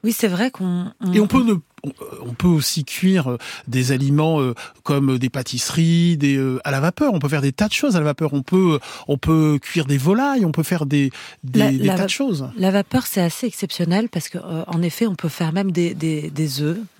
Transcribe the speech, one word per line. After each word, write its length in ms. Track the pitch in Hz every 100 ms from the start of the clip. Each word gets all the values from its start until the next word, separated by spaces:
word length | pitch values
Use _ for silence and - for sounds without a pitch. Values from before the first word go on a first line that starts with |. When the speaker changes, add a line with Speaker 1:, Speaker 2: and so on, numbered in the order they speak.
Speaker 1:
Oui, 100 | 214
c'est 160 | 226 220
vrai 220 | 180 254
qu'on, 420 | - 185 180 180 -
on 120 | 190
Speaker 2:
Et 60 | 180
on 60 | 208
peut 120 | 262
Speaker 1:
on 40 |
Speaker 2:
ne, 100 | 233 196 - -
on, 80 | 143 - - - 120
on 80 |
peut 120 | 120 180
aussi 380 | 160 135 -
cuire, 460 | 139 - 185 190 131
euh, 80 | 120 - - -
des 220 | 127 127
aliments, 480 | 131 139 143 156 160
euh, 100 | 127 117 - _
comme 340 | - 143 139 127
des 120 | 127
pâtisseries, 880 | 135 127 127 - - 165 170 170 160
des, 180 | 139 139
euh, 240 | 135 127
à 80 | 147
la 100 | 135
vapeur. 340 | 156 - 302
On 40 | 185
peut 100 | 135
faire 100 | 147
des 120 | 139
tas 160 | 135 214
de 40 |
choses 240 | - 294 180
à 40 |
la 40 |
vapeur. 300 | 151 143 156
On 80 | 143
peut, 360 | 135 185 185 151 - - -
on 80 | 143
peut 420 | - 160 156 147
cuire 240 | - 170 135
des 100 | 143
volailles, 480 | 139 208 277 269
on 80 | 180
peut 100 | 151
faire 220 | 160 175
des, 260 | 147 147 135 - - -
des, 160 | 131 127
Speaker 1:
La, 120 | -
Speaker 2:
des 80 | 190
Speaker 1:
la 160 | 196
Speaker 2:
tas 60 | 185
Speaker 1:
va-, 40 |
Speaker 2:
de 60 | 190
choses. 400 | - 277 165 131 233
Speaker 1:
la 120 | 190
vapeur, 360 | 196 196 254 -
c'est 160 | -
assez 240 | 170 - 247
exceptionnel 640 | - 190 - 170 185 233
parce 180 | 175 -
que, 80 | 175
euh, 260 | - 165 165
en 160 | 170
effet, 240 | 170 - 226
on 80 |
peut 160 | 180 165
faire 240 | - 165
même 180 | 170 196
des, 220 | 175 170
des, 340 | 160 160 156 151
des 320 | 147 156 135
œufs 160 | 147 175 214